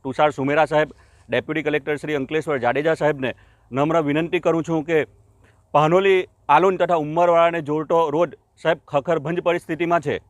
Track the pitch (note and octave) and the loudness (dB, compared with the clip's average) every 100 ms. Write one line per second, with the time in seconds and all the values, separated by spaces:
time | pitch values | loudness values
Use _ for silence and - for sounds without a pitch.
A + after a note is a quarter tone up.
0 | C3+ B2+ D3+ C#3+ C#3 D3 D#3 D3+ D3+ - | -8 0 0 2 -2 0 2 2 0 -6
1 | _ _ - A#2 A#2+ D#3 D3 D3 C#3+ D3 | _ _ -4 -4 -2 -4 -2 -4 -4 -6
2 | D#3 D3+ C3+ D#3 D#3 C#3 A#2+ C3 D#3 D#3 | -4 -4 -2 -4 -2 -2 0 0 0 0
3 | D3+ D3 B2+ - _ _ _ B2 D3+ E3 | 0 0 -4 -6 _ _ _ -2 0 2
4 | D3 D3 E3 F3 F3 E3 D#3 D#3+ D3+ D#3+ | 0 -2 -2 -2 0 -2 -2 -4 0 0
5 | C3 _ _ _ _ _ _ D3 D#3 F3+ | 0 _ _ _ _ _ _ 2 4 4
6 | G3 F#3 - _ - D3 F#3+ F3+ F3 E3+ | 4 2 0 _ 2 4 4 0 0 0
7 | D3+ D#3+ F3 E3+ E3+ E3+ D3 D3+ D3+ E3+ | -2 0 2 4 2 0 -4 -4 0 0
8 | D#3+ D3 E3+ - _ _ D#3+ E3 - C#3+ | 0 0 -2 -4 _ _ -2 -2 -2 -4
9 | D#3 D#3+ C#3+ F3 E3+ E3+ - D#3+ E3+ E3+ | -2 -4 -2 -2 -2 -2 -4 -4 0 0
10 | D3 F#2+ _ | -2 -6 _